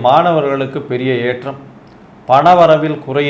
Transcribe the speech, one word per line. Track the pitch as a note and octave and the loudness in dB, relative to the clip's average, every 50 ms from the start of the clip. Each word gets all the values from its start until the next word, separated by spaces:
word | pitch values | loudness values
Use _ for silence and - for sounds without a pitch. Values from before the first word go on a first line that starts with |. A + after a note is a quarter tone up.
| A#2+ | 0
மாணவர்களுக்கு | B2 C#3 D#3 E3+ F3 E3 D#3 C#3+ C#3 C#3 C3+ C3+ - - D3+ C#3 - | 2 2 2 2 2 0 0 -2 -2 -4 -4 -6 -6 -8 -10 -8 -6
பெரிய | - B2 B2+ C3 B2+ A#2+ A#2 B2 | -6 -4 -2 -2 -2 -2 -4 -4
ஏற்றம், | B2 B2 B2 C#3 C3+ C3+ - - - - - - - - - - - - - - | -6 -6 -10 -12 -14 -14 -18 -20 -20 -20 -20 -20 -20 -20 -20 -20 -20 -14 -2 0
பணவரவில் | B2+ C#3 D3+ F3 F3+ F3 E3+ D#3+ D#3 D3+ D#3 D#3 D3+ - - | 2 4 4 4 4 6 6 4 4 2 0 -4 -6 -8 -10
குறை | C3 C3 C#3+ D3 | -6 -4 -2 -2